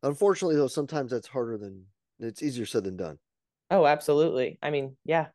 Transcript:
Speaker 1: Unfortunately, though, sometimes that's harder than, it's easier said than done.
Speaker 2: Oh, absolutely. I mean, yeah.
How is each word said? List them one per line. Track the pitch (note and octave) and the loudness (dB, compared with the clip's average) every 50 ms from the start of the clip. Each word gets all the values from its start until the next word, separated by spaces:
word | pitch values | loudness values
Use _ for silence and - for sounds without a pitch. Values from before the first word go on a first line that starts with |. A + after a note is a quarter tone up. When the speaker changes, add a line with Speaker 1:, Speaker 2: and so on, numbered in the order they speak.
Speaker 1:
Unfortunately, | - C3+ D3 C#3 G3+ G3+ F#3+ F3+ F#3+ F3 D#3 | 0 -2 0 4 4 4 4 4 2 2 4
though, | D3 C#3+ C3 | 4 2 2
sometimes | - - D3 C#3 D#3+ D3+ C3+ A#2 | 0 -4 -4 -4 -4 -4 -4 -2
that's | B2+ A#2 - - | -4 -6 -6 -4
harder | - C3 A#2+ A#2 A#2 G#2 | -4 -4 -4 -4 -4 -8
than, | G#2 G2 F#2+ F#2+ F#2 G2 _ _ _ _ _ _ | -8 -10 -14 -16 -20 -20 _ _ _ _ _ _
it's | - A2+ G#2 - | -10 -10 -8 -4
easier | D3+ D3 C3 B2 A2+ | -6 -6 -4 -4 -6
said | - - A#2 G2 | -2 -2 -2 -2
than | F#2+ F#2+ F#2 | -2 -6 -6
done. | F#2 D#2+ D2+ - _ _ _ _ _ _ _ _ _ _ | -8 -8 -10 -14 _ _ _ _ _ _ _ _ _ _
Speaker 2:
Oh, | F3+ G3 E3 | 2 4 6
absolutely. | C#3+ D3+ D3 - - D3 D3 D#3 E3+ - B2+ B2+ - - _ | 6 4 4 2 2 4 4 4 2 2 0 -2 -2 -4 _
I | - D3 | -6 -4
mean, | D3+ C#3+ C3+ C3+ C3+ _ _ | -2 -2 -4 -6 -10 _ _
yeah. | - D#3+ E3 D#3 D#3 _ | -2 0 0 0 -2 _